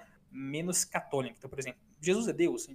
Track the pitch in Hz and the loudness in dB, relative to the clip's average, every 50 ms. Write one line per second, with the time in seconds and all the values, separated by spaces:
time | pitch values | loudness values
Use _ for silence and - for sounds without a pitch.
0 | - - - _ _ _ - 131 135 135 139 156 170 180 175 - - - - 175 | -8 -16 -20 _ _ _ -10 -8 -6 -4 -4 -2 -2 0 2 0 0 0 -2 -4
1 | - - - 139 127 120 120 - - 131 - 139 135 131 - - _ _ _ - | -2 0 0 0 0 -2 -6 -10 -14 -10 -8 -8 -8 -8 -10 -12 _ _ _ -2
2 | 151 175 190 220 233 196 147 147 175 160 123 - - - 135 | 2 2 2 4 2 0 4 4 4 4 4 0 -4 -10 -14